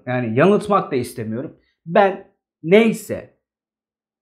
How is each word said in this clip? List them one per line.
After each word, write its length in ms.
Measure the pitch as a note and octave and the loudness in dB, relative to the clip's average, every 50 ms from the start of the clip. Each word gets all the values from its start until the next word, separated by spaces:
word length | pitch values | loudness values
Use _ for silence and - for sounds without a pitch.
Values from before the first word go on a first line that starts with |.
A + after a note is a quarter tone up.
| - | -8
Yani 340 | B2+ B2 B2+ B2 A2+ A2 B2 | -6 -4 -4 -4 -2 0 2
yanıltmak 520 | D#3 F#3+ G#3 G3 - - G3+ F#3 - - | 4 4 4 2 0 0 0 0 0 -2
da 40 | D3 | -4
istemiyorum. 600 | B2 A#2+ - - B2+ A2 G#2+ A2 A#2+ C#3+ F3 - _ _ _ _ _ - | -4 -6 -6 -10 -12 -10 -8 -8 -10 -10 -12 -14 _ _ _ _ _ -8
Ben 420 | D#3+ E3 A3 G3 G3 F#3+ - - _ _ _ _ _ _ _ - | -2 2 2 2 2 0 -4 -12 _ _ _ _ _ _ _ -2
neyse, 680 | D#3+ F#3+ G#3+ A3+ A3+ F3+ - - - G#2 - - - _ _ _ _ _ _ _ _ _ _ _ _ _ _ _ _ _ _ | 2 4 4 4 2 0 -4 -6 -10 -10 -10 -12 -16 _ _ _ _ _ _ _ _ _ _ _ _ _ _ _ _ _ _